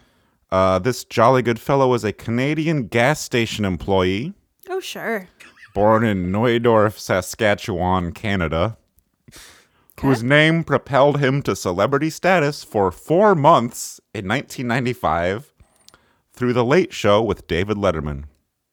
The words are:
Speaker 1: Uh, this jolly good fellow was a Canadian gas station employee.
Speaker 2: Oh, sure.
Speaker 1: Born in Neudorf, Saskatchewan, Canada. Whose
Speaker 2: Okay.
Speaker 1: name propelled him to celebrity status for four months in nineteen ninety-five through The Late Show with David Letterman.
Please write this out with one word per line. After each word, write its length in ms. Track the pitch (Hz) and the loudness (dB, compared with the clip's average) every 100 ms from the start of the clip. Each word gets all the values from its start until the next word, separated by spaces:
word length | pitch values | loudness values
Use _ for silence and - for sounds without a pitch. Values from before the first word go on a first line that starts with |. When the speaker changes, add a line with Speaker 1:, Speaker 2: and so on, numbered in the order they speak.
| _ _ _ _ _ | _ _ _ _ _
Speaker 1:
Uh, 260 | 95 95 92 | 2 2 2
this 240 | 90 120 | 0 -4
jolly 380 | - - 117 131 | -6 2 4 4
good 160 | 117 110 | 2 -2
fellow 300 | - 139 131 | 0 2 2
was 160 | 123 | 2
a 80 | 107 | -2
Canadian 720 | - - 117 135 156 156 151 101 | -6 -6 -2 -2 -2 -2 -2 -2
gas 340 | 117 123 151 | 0 0 0
station 440 | - 123 113 - | -2 -2 -2 -2
employee. 680 | 101 85 - 98 92 98 156 - _ _ - | -4 -4 0 0 2 -2 -6 -12 _ _ -12
Speaker 2:
Oh, 100 | 370 | -10
sure. 500 | - - 170 220 185 _ - _ - | -10 -10 -8 -8 -10 _ -20 _ -10
Speaker 1:
Born 300 | 98 104 110 | 0 2 4
in 260 | 113 98 90 | 2 0 -2
Neudorf, 680 | 101 123 117 117 110 104 - | -2 0 2 2 4 2 -2
Saskatchewan, 1160 | - 98 - - 107 101 - 87 90 92 85 | -4 -4 -4 -2 0 0 -4 -4 0 -2 -2
Canada. 640 | - 107 98 80 82 104 110 _ _ _ _ - - - - _ _ _ - | -6 -6 -2 -2 -2 -2 -4 _ _ _ _ -20 -20 -20 -20 _ _ _ -4
Whose 160 | 139 123 | 0 0
Speaker 2:
Okay. 80 | 120 | 2
Speaker 1:
name 340 | 147 156 165 | 4 4 2
propelled 560 | 156 135 - 139 147 143 | 0 -2 0 2 4 4
him 240 | 135 139 | 0 0
to 140 | - 98 | -2 -2
celebrity 540 | 101 90 104 143 160 | -2 0 0 0 -2
status 520 | - 175 185 143 147 | -2 0 2 0 -4
for 300 | - 214 95 | -6 0 0
four 420 | - - 165 214 | -2 -2 2 4
months 680 | 175 147 151 117 - - - _ | 4 4 2 0 -6 -14 -16 _
in 140 | 107 92 | -10 -4
nineteen 400 | 127 - - 120 | -4 -6 -10 -4
ninety-five 840 | 120 123 120 85 82 87 104 - _ _ _ _ _ _ _ _ | -2 -2 -2 -2 0 -2 -4 -8 _ _ _ _ _ _ _ _
through 200 | - 123 | -4 -2
The 120 | 123 | 0
Late 280 | 120 160 - | 2 2 0
Show 280 | - 104 104 | -2 2 2
with 260 | 104 90 - | 2 -4 -4
David 280 | 82 101 104 | -4 -2 0
Letterman. 480 | 98 80 73 69 73 _ _ _ _ | 0 0 -6 -8 -12 _ _ _ _